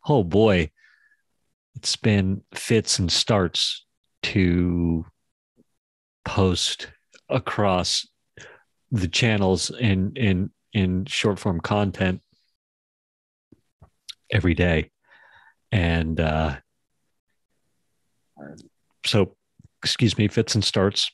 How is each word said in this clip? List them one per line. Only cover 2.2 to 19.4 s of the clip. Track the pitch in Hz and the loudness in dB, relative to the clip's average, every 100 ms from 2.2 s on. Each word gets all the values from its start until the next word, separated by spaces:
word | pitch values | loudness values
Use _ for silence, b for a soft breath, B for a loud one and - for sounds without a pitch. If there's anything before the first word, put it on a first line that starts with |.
| 95 98 _ | 2 -2 _
fits | - - 113 104 - | -14 0 0 0 -2
and | 90 | 0
starts | - - 107 90 - - - _ _ _ _ | 0 2 2 2 -2 -4 -6 _ _ _ _
to | - 101 90 87 90 87 85 82 80 _ _ _ _ _ _ _ _ _ _ _ | -2 2 2 2 0 0 0 -2 -4 _ _ _ _ _ _ _ _ _ _ _
post | - - 92 90 - - - - _ - _ | -8 0 2 2 -2 -6 -12 -18 _ -20 _
across | 131 - - 101 92 - - - _ _ - B B B _ _ | -4 -4 0 2 2 0 -4 -6 _ _ -20 B B B _ _
the | 113 92 | -4 -2
channels | - 117 107 95 92 - | 0 0 2 2 0 -2
in, | - 120 95 95 - | -2 0 0 0 0
in, | 110 92 98 _ _ | 0 0 -2 _ _
in | 107 92 92 95 | -2 0 0 -4
short | - 113 95 | -2 -2 -2
form | 104 85 | -4 -4
content | - 104 101 90 92 90 _ _ _ _ _ _ _ _ _ _ _ _ _ _ _ _ - _ - - _ | -2 0 0 -2 -2 -2 _ _ _ _ _ _ _ _ _ _ _ _ _ _ _ _ -20 _ -20 -20 _
every | 107 92 | 0 2
day. | 82 87 80 80 _ b b b b b b _ | 2 2 2 -2 _ b b b b b b _
And, | 101 85 82 80 80 | 0 0 0 -2 -2
uh, | 80 78 78 67 _ _ _ _ _ _ _ _ _ _ _ _ _ _ _ _ _ _ 71 73 69 _ _ _ - | 0 0 -2 -4 _ _ _ _ _ _ _ _ _ _ _ _ _ _ _ _ _ _ -20 -20 -20 _ _ _ -2
so, | 107 92 _ | 0 0 _